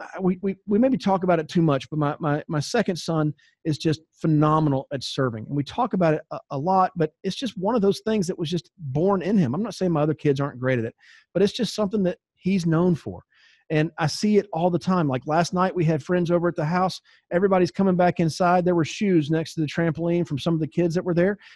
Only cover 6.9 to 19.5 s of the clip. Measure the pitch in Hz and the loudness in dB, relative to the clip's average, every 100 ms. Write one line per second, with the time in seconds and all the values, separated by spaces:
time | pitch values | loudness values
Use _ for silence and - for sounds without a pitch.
6.9 | 170 156 _ 190 - 185 - 190 247 196 | 0 -4 _ -8 -6 -8 -4 -2 0 2
7.9 | 190 220 220 170 - 160 170 - - 143 | 0 -2 -2 -2 -4 -4 -6 -6 -14 -6
8.9 | 139 190 196 165 214 131 147 220 - 185 | 0 2 0 2 2 2 0 -6 -4 -2
9.9 | 156 151 151 147 139 139 123 127 127 113 | 0 0 0 0 0 -2 -4 -2 0 -2
10.9 | - _ - _ 170 202 - 214 - 202 | -10 _ -20 _ 0 0 0 -4 -2 -2
11.9 | 220 180 - _ _ 180 196 165 160 180 | 0 0 -2 _ _ -2 0 2 2 2
12.9 | 156 - 90 - _ _ _ - 156 160 | 0 -4 -14 -16 _ _ _ -2 0 0
13.9 | - 151 - 208 208 196 160 180 170 - | 0 -4 0 2 2 2 0 0 0 0
14.9 | 185 151 131 139 156 175 180 185 175 160 | 0 2 -2 0 0 0 0 0 2 0
15.9 | 156 - 180 170 175 170 165 151 180 185 | 0 0 0 2 0 0 -2 -2 0 -2
16.9 | - _ _ - 175 190 190 175 - 196 | -4 _ _ -4 0 2 2 2 2 2
17.9 | 180 180 170 165 - 180 180 175 175 143 | 4 2 2 0 0 2 4 4 2 0
18.9 | - 202 175 143 160 160 | -2 2 2 2 -2 -2